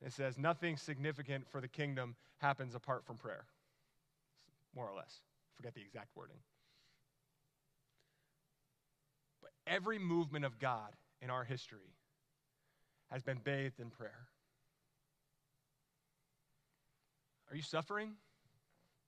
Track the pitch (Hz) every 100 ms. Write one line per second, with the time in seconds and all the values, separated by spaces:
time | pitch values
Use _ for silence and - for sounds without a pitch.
0 | 131 131 135 127 156 170 170 147 - 139
1 | 151 147 139 135 131 139 127 - 143 131
2 | 123 117 - - 143 139 127 120 - 127
3 | - 117 110 87 - _ _ _ _ _
4 | _ _ _ _ - _ _ 123 110 98
5 | - - - _ _ - 123 113 101 107
6 | 101 - - - - _ _ _ _ _
7 | _ _ _ _ _ _ _ _ _ _
8 | _ _ _ _ _ _ _ _ _ _
9 | _ _ _ _ - - - 185 190 220
10 | 180 170 160 147 139 113 135 117 107 -
11 | _ _ 127 127 120 123 - 107 92 -
12 | _ _ _ _ _ _ _ _ _ _
13 | _ 131 139 127 123 139 135 127 117 -
14 | 107 113 123 _ _ _ _ _ _ _
15 | _ _ _ _ _ _ _ _ _ _
16 | _ _ _ _ _ _ _ _ _ _
17 | _ _ _ _ - 143 147 160 156 208
18 | 214 214 - _ _ _ _ _ _ _